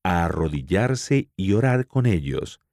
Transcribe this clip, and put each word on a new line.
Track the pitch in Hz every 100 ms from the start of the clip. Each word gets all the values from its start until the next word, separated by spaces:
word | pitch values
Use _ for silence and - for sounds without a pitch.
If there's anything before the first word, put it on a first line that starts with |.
a | 92 87 85
arrodillarse | 80 80 73 64 95 127 131 - 139 - -
y | 95
orar | 104 131 127 127
con | 135 123
ellos, | 87 69 65 - - _